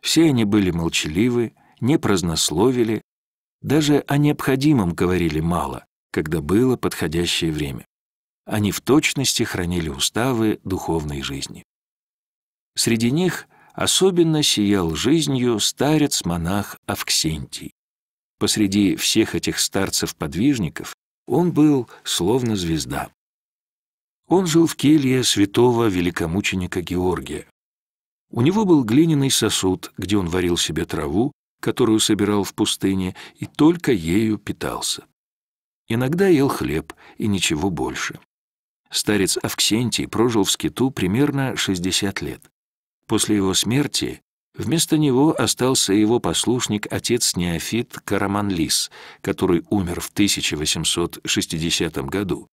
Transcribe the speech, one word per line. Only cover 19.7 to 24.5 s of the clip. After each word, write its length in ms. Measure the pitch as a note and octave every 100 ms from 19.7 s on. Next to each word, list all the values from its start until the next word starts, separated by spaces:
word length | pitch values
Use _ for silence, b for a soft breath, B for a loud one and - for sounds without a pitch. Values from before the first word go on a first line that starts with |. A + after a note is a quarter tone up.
| G2 F#2+ - - - D#2 D2 B2+ C3 D#2+ - - - _ _ -
он 260 | C#3 F3
был 360 | C#3+ D3+ C#3+ A#2 B
словно 540 | - - F2 C3 B2 G#2
звезда. 540 | F2 D#2+ B1+ C#2 C2 _ _ _ _ _ _ _ _ _ _ _ _
Он 200 | E3+
жил 200 | F3+